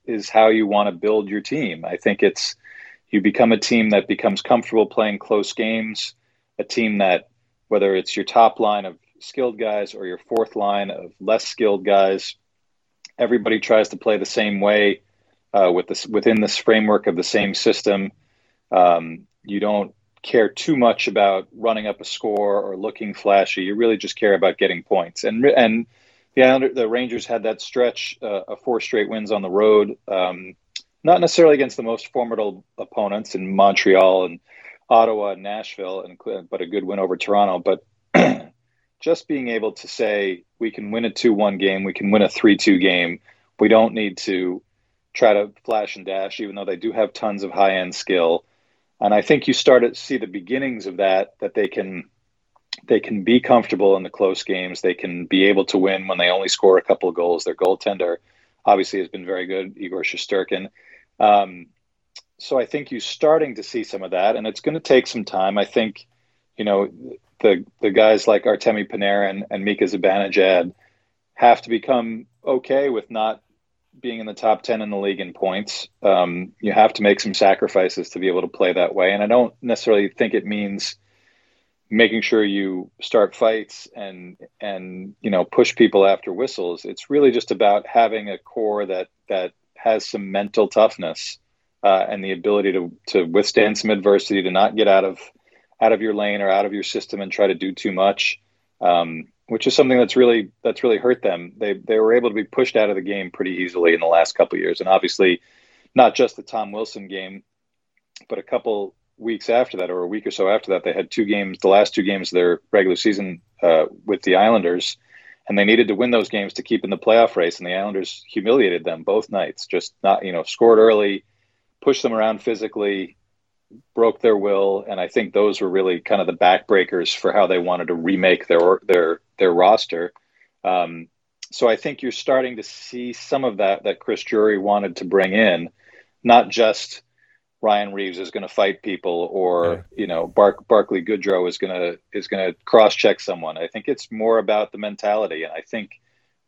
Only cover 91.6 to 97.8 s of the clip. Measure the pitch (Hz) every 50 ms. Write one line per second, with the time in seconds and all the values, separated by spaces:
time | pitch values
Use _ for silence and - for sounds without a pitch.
91.6 | _ _ _ - - 101 95 95 - - 107 98 95 95 95 85 85 104 104 104
92.6 | 98 101 90 95 87 87 - _ - - - 98 87 82 85 101 101 - - 113
93.6 | 107 107 107 - - 107 107 98 90 101 101 98 - - 104 98 92 92 92 95
94.6 | 101 98 101 107 107 101 95 95 95 95 90 - - - _ _ _ _ _ _
95.6 | _ _ _ - 113 113 110 101 110 110 104 104 104 104 104 101 101 98 95 101
96.6 | 101 101 101 101 90 - - 110 - - - 98 98 92 - - 104 95 90 82
97.6 | 95 95 90 -